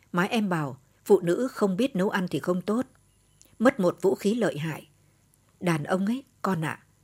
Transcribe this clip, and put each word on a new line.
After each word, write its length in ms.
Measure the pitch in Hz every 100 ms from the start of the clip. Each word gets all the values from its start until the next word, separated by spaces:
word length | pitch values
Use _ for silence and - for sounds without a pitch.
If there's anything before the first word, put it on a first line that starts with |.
| _
Má 100 | 175
em 260 | 196 233 202
bảo 320 | 170 143 123 _ _
phụ 160 | - 202
nữ 280 | 170 190 254
không 240 | - 202 180
biết 200 | 269 180
nấu 140 | 196
ăn 180 | 202 180
thì 100 | 147
không 240 | - 180
tốt. 240 | 185 226 - _ _ _ _ _ - _
Mất 220 | 233 -
một 180 | 175 156
vũ 120 | 190
khí 200 | - 202
lợi 240 | 240 180 147
hại. 300 | 160 143 - _ _ _ _ _ _ _
Đàn 240 | 180 160
ông 220 | 143 185 196
ấy, 180 | 254 - _
con 220 | 196 180
ạ, 220 | 156 113 _ _